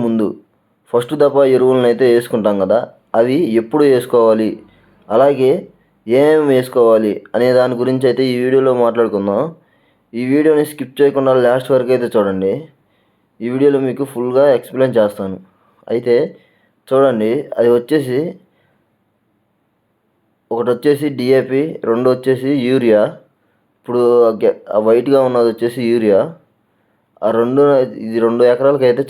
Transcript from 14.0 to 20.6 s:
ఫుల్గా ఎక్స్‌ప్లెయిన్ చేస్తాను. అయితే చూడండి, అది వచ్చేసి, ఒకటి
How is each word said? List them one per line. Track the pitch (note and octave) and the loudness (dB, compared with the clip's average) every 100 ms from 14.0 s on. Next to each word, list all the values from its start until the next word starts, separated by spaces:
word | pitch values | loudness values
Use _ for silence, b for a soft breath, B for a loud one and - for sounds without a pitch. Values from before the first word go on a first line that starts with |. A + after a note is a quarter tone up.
| C3+ | -8
ఫుల్గా | A#2 B2 B2+ C#3+ A#2+ | -6 -2 2 2 2
ఎక్స్‌ప్లెయిన్ | - B2+ C3 A2+ | -2 -2 0 0
చేస్తాను. | G#2 - G2 F#2 - b b b - | 0 -2 -10 -10 -16 b b b -8
అయితే | A#2 A#2+ A#2+ F3 - b b b b - | -6 0 0 0 -8 b b b b -4
చూడండి, | C3+ C3+ A#2 A2 C3+ - - | 0 2 0 -2 -4 -4 -2
అది | A#2+ A#2+ | 2 0
వచ్చేసి, | A#2+ D3+ C3 B2 E3+ F#3+ _ _ _ _ _ _ _ _ _ _ _ _ _ _ _ _ _ _ _ _ - | 0 -4 -2 -4 -6 -10 _ _ _ _ _ _ _ _ _ _ _ _ _ _ _ _ _ _ _ _ -10
ఒకటి | A2+ | -6